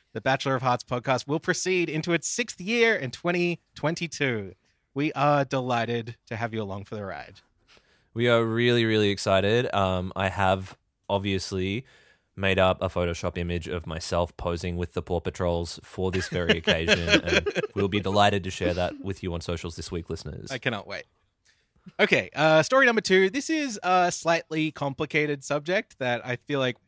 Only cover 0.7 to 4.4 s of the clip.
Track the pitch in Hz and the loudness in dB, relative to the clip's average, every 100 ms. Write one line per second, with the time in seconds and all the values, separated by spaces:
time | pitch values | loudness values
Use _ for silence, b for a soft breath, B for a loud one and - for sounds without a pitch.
0.7 | 123 - 123 139 127 135 156 - 165 185 | 0 -2 -4 0 0 0 -2 0 -2 0
1.7 | 180 160 156 175 165 - - 240 - 180 | 0 0 -2 0 0 0 -4 -6 -6 -2
2.7 | 233 233 208 127 - 175 175 175 165 _ | 2 4 2 -4 -4 -2 0 0 -4 _
3.7 | - 151 170 170 - 135 110 | -4 -4 -2 -6 -2 0 0